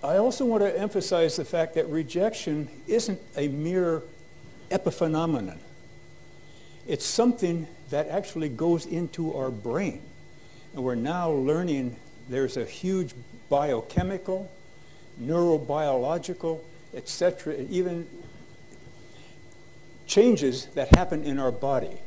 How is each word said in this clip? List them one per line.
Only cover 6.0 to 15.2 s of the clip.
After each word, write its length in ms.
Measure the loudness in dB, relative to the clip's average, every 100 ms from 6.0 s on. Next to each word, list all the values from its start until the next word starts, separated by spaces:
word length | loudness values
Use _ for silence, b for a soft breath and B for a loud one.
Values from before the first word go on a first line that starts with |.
| -18 -18 -18 -18 B B B B -6
It's 160 | -4
something 640 | 0 4 4 4 0 0 -4 -12 -4
that 180 | -2 0
actually 400 | -2 -4 -4 -4
goes 380 | 0 2 2 0
into 500 | -4 -4 -4 -4 -2
our 140 | -4
brain. 500 | -4 -2 -2 -2 -4 -12 -16 -18 B B B B
And 100 | -4
we're 120 | -2
now 360 | 0 -2 0 0
learning 680 | 2 2 2 2 0 -2 -6 -18 -18 -6
there's 260 | -2 0 -2
a 80 |
huge 480 | -6 -4 -2 0 -2 -8 -16 -18 0
biochemical, 1000 | 2 2 0 0 0 0 -4 -4 -4 -6 -14 -18 B B B B -10